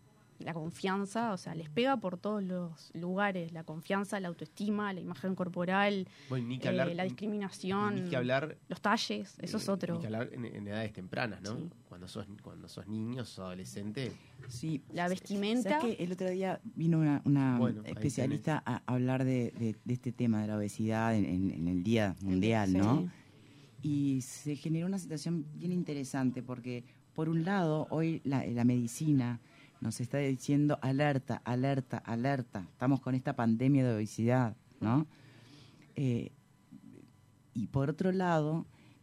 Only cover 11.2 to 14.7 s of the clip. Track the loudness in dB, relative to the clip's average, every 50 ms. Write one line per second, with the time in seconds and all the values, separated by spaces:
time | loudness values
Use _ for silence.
11.2 | -2 -2 -4 -6 -8 -8 -6 -6 -8 -10 -12 -16 -20 -20 -18 -16 -14 -12 -10 -10
12.2 | -10 -10 -14 -16 -16 -16 -16 -16 -16 -16 -14 -14 -10 -8 -6 -6 -4 -6 -6 -6
13.2 | -8 -10 -10 -10 -10 -8 -8 -8 -10 -10 -10 -8 -8 -8 -6 -6 -6 -6 -8 -10
14.2 | -16 -20 -20 -18 -16 -14 -12 -8 -6 -4